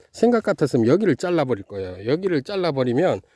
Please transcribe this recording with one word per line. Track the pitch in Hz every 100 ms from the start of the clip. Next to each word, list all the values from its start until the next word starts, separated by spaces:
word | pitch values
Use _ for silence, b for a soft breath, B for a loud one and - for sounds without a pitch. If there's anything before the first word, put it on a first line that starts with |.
| b
생각 | - 233 233
같았으면 | 214 190 143 131 113
여기를 | 170 214 127
잘라버릴 | 180 170 135 107
거예요. | 98 101 92 92 107
여기를 | 156 190 160
잘라버리면 | 131 202 180 139 127 120 180 104 -